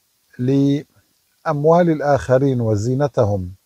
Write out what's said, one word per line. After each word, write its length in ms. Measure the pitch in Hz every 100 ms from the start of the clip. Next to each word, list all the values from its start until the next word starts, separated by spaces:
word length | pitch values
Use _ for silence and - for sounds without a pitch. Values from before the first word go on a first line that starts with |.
| _ _ _ -
لأموال 1500 | 123 139 139 143 - _ _ _ _ _ 165 147 156 170 175
الآخرين 680 | 156 143 139 - 131 139 123
وزينتهم 920 | 113 107 113 131 143 - 104 101 90 95